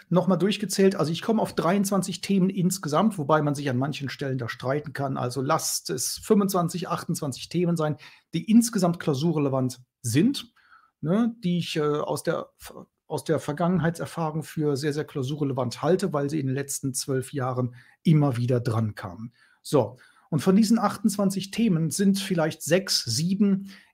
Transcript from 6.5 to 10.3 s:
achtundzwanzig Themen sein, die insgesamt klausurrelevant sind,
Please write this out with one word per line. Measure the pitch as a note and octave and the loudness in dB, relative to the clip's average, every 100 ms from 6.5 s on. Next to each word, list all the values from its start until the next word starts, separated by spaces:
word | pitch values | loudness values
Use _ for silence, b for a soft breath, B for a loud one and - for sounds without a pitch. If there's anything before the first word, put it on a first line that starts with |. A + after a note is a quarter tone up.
| F#3 E3 F3 - | 0 -2 -4 -6
achtundzwanzig | E3 - D#3+ D3 - - | -6 -4 -6 -6 -8 -6
Themen | E3+ E3+ E3 | -2 0 0
sein, | D3+ - B B _ | -2 -4 B B _
die | E3 A3 | -6 4
insgesamt | A#3 A#3 G3 F3 E3+ | 4 4 2 0 0
klausurrelevant | E3 C3+ E3+ D3+ C#3 C3 B2+ - _ _ | -2 0 2 2 0 0 -2 -4 _ _
sind, | A#2+ B2+ A#3+ | 0 2 2